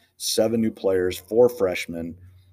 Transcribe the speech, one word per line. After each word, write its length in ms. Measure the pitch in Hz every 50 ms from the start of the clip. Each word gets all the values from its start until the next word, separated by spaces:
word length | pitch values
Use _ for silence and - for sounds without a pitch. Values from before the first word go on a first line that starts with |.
| _ _ _ _
Seven 420 | - - - - 110 110 117 117
new 100 | 110 110
players, 480 | 107 - - 95 95 92 90 92 92 -
four 300 | - - 107 117 123 117
freshmen, 680 | 120 - 98 90 87 - - - 85 85 85 85 85 - - - - - _ _